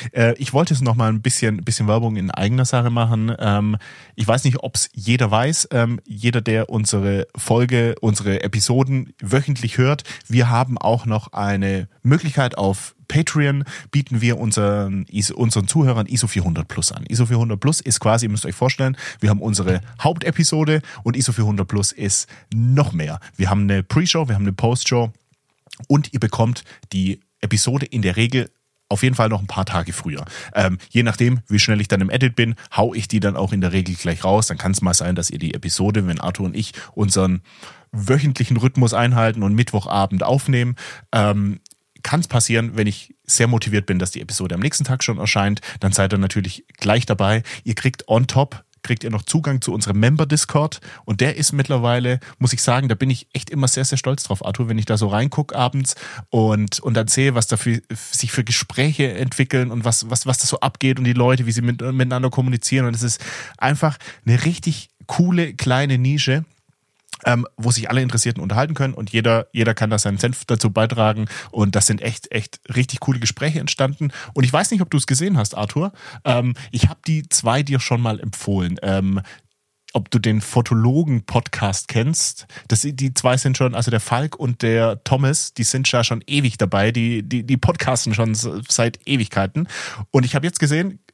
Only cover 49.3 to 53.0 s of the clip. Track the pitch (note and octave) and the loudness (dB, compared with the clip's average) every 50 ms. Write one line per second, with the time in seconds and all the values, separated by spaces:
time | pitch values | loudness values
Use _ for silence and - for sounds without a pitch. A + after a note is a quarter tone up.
49.3 | - D#3+ D3+ D3 C#3 B2+ - - F2+ G#2+ - G#2 G2 G#2 G#2+ B2 D3+ D3+ D#3+ C#3 | 0 0 0 0 -2 -2 -2 -4 -4 -2 -2 0 2 4 4 6 6 4 2 2
50.3 | D3+ D3+ - - - D3 D3+ D#3 - - - - - - - - G#2+ G2 - D3+ | 2 0 0 0 0 0 0 0 -4 -10 -18 -20 -20 -10 -6 -4 0 2 2 2
51.3 | - - C#3+ - C#3+ C#3 C3 - C#3 B2 A#2 A#2+ A#2+ B2 B2 B2 B2+ B2 - - | 2 0 -2 0 0 0 0 0 0 2 2 2 2 2 0 0 -2 -2 -4 -8
52.3 | - - B2+ A#2+ - A#2 - - A#2+ C3 C#3 C3 - - | -4 -2 0 0 0 0 0 2 2 2 2 0 0 0